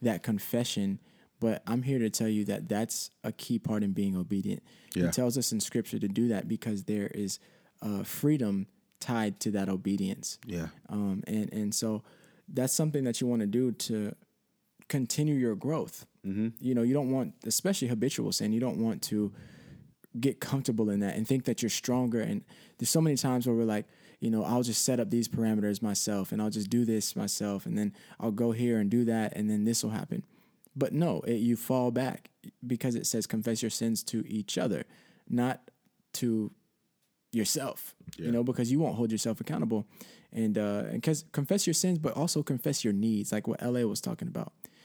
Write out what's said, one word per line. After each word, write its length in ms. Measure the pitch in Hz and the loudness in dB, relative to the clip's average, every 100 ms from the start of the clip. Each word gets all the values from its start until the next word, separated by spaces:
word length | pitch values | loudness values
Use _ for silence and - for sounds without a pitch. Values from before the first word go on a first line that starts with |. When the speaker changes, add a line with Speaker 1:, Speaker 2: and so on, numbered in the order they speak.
Speaker 1:
that 200 | 120 87 | -2 0
confession. 720 | - 104 - 120 120 - 98 98 - _ _ _ | 0 -2 0 -2 0 0 0 -2 -8 _ _ _
But 220 | 113 107 - | 0 0 -2
I'm 160 | 117 | -2
here 160 | 127 135 | 0 0
to 120 | 113 | 0
tell 180 | - 110 | 0 0
you 160 | 107 101 | 2 0
that 220 | 101 87 | -2 -2
that's 420 | 104 117 - - - | -2 -2 -4 -8 -8
a 80 | - | -8
key 260 | - - 117 | -8 -4 -2
part 240 | - 107 | 0 0
in 100 | 101 | 0
being 240 | 95 98 92 | 0 0 0
obedient. 460 | 87 101 98 98 - - - | 0 -2 -2 -4 -8 -20 -8
Speaker 2:
Yeah. 120 | 90 87 | 0 0
Speaker 1:
It 60 | |
tells 240 | 104 123 123 | 2 2 2
us 140 | 120 | 0
in 80 | 110 | -2
Scripture 380 | - 117 107 107 | -2 -2 -2 -2
to 100 | 101 | -2
do 200 | 98 120 | 2 2
that 180 | 107 - | 2 -2
because 360 | 110 117 104 | -4 -2 -4
there 220 | 95 107 101 | -2 -2 -2
is, 300 | - 101 - - _ _ _ | -4 -4 -6 -12 _ _ _
uh, 220 | 107 101 | -6 -4
freedom 640 | 98 - 147 151 110 98 95 _ _ _ | -4 0 2 4 2 0 -2 _ _ _
tied 400 | - 117 107 95 | -4 0 0 -2
to 100 | 110 | -2
that 160 | 101 98 | 0 0
obedience. 720 | 95 98 101 95 95 - - - | -2 0 0 -2 -4 -8 -10 -8
Speaker 2:
Yeah. 220 | 87 80 - - | -6 -6 -10 -8
Speaker 1:
Um, 360 | 104 101 95 - | -4 -2 -2 -2
and, 260 | 107 107 | -2 -2
and 220 | 107 104 | -2 -2
so 280 | 107 113 107 - - - _ - | -2 -2 -4 -8 -20 -20 _ -6
that's 260 | - 131 | -2 0
something 280 | - 156 147 | 2 2 2
that 160 | 131 117 | 0 0
you 60 | 123 | 0
wanna 200 | 120 104 | 2 2
do 260 | 117 131 | 2 0
to 420 | 110 - 110 104 - _ _ _ _ _ _ - | 0 -4 -2 -2 -6 _ _ _ _ _ _ -4
continue 460 | 143 123 - 151 | -2 0 0 2
your 220 | 143 120 101 | 4 2 2
growth. 500 | 131 156 - - - _ | 0 -2 -2 -8 -20 _
Speaker 2:
Mm-hmm. 240 | 98 98 110 113 | -4 -2 -2 -2
Speaker 1:
You 140 | 127 123 | 0 2
know, 60 | |
you 120 | 117 | 4
don't 160 | 139 127 | 2 2
want, 240 | 131 123 - | 0 -2 -6
especially 440 | 113 - 185 196 123 | -4 0 0 0 0
habitual 420 | 117 123 - 107 | 2 0 0 -2
sin, 220 | 92 107 | 0 2
you 80 | 110 | 2
don't 180 | 123 98 | 0 0
want 240 | 113 104 | 0 0
to 280 | - 107 104 101 - - - - - _ - 117 | -2 0 0 -4 -18 -20 -20 -20 -20 _ -12 -2
get 180 | 131 - | -2 -2
comfortable 520 | - 139 131 110 107 | -2 -2 0 2 2
in 100 | 101 | 2
that 160 | 101 - | 0 0
and 100 | 110 | 2
think 180 | 135 127 | 2 2
that 160 | 117 | 0
you're 80 | 113 | 0
stronger. 500 | - - 123 127 113 | -2 0 2 2 0
And 240 | 110 101 - - - - | 0 -4 -6 -20 -20 -6
there's 120 | 120 | 0
so 100 | 165 | 4
many 160 | 160 135 | 4 2
times 300 | 139 127 123 | 2 2 2
where 80 | 117 | 2
we're 80 | |
like, 220 | 113 104 - - - - | 2 0 -2 -14 -20 -6
you 100 | 120 | 0
know, 140 | 110 | 0
"I'll 180 | 90 120 | 2 2
just 220 | 120 110 | 2 0
set 160 | - 123 | 2 2
up 100 | 107 | 2
these 160 | 120 113 | 0 0
parameters 560 | - 110 107 104 101 | 0 2 2 2 0
myself 480 | 110 101 - 101 95 | 0 0 0 -2 -2
and 100 | 107 | -2
I'll 100 | 107 | -2
just 200 | 107 98 | -2 0
do 140 | 120 | 2
this 320 | 113 110 - - | 4 2 0 -4
myself. 500 | 101 - 104 98 - | -4 -2 -2 -2 -2
And 100 | 104 | -2
then 160 | 104 - - - | -2 -4 -18 -6
I'll 100 | 113 | -4
go 220 | 104 120 | 0 0
here 260 | 113 120 113 | 2 2 2
and 100 | 101 | 4
do 160 | 117 117 | 4 4
that. 280 | 113 107 | 2 0
And 160 | - 107 | -2 0
then 140 | 107 | 2
this 180 | 107 113 | 2 2
will 80 | 113 | -2
happen." 340 | 110 98 - - _ _ _ _ 135 | -4 -4 -6 -8 _ _ _ _ -2
But 160 | 135 | 0
no, 260 | 147 165 92 | 2 2 0
it, 120 | - | 0
you 220 | 117 117 117 | 2 2 0
fall 340 | - 131 123 | 2 2 2
back 400 | 120 131 - - _ - - | 2 -2 -4 -12 _ -20 -14
because 300 | 123 120 131 | -6 -2 0
it 120 | 117 - | 0 0
says, 200 | 113 - | -2 0
"Confess 360 | 113 110 113 | -2 0 0
your 80 | 113 | -2
sins 320 | - 117 110 | 0 0 0
to 200 | - 113 - | -2 -4 -2
each 280 | 107 104 - | -4 -2 0
other," 260 | 147 82 - - - _ - | 0 0 -4 -16 -20 _ -2
not 420 | 120 123 127 - _ _ _ _ | 0 2 -2 -10 _ _ _ _
to 380 | - 123 113 104 - _ _ _ _ _ _ _ | -4 0 0 -2 -6 _ _ _ _ _ _ _
yourself, 640 | 117 104 151 139 - - - - - | -2 0 0 -2 -6 -12 -16 -18 -6
Speaker 2:
Yeah. 80 | - | 0
Speaker 1:
you 60 | |
know, 120 | 120 | 2
because 260 | 120 123 117 | 2 2 2
you 80 | 139 | 2
won't 180 | 156 101 | 2 2
hold 140 | 117 | 0
yourself 300 | 110 117 110 | 0 0 -4
accountable. 460 | - 151 - 110 107 - - - - | -4 -2 0 0 -2 -12 -20 -20 -10
And, 240 | 113 110 107 | -2 0 2
uh, 280 | 104 101 53 | 0 -2 -2
and 120 | 117 | -2
'cause 220 | 160 151 - | 0 0 -2
confess 340 | - 143 202 - | -4 0 2 2
your 80 | |
sins, 240 | 160 185 175 | 2 2 2
but 160 | 151 | 0
also 280 | - 170 151 | 0 0 0
confess 420 | 147 131 151 139 | 0 -2 0 0
your 80 | 113 | 0
needs, 400 | 101 110 107 101 | 2 2 2 0
like 140 | 107 110 | -2 -2
what 160 | 110 | -2
L 140 | 123 123 | 0 0
A 100 | 117 | 0
was 140 | 101 | 0
talking 280 | - - - | -4 -4 -6
about. 240 | - 110 - - - | -6 -8 -12 -20 -20